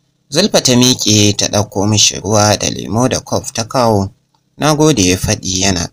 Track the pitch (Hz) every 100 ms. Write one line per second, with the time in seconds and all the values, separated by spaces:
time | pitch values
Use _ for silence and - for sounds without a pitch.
0 | _ _ _ 143 214 190 131 123 127 127
1 | - 107 104 101 - 104 98 98 101 104
2 | - 67 90 107 104 95 80 64 62 104
3 | 123 90 - 117 - - 110 135 117 104
4 | 98 - _ _ _ - 143 151 156 127
5 | 90 92 - 104 - 95 98 90 -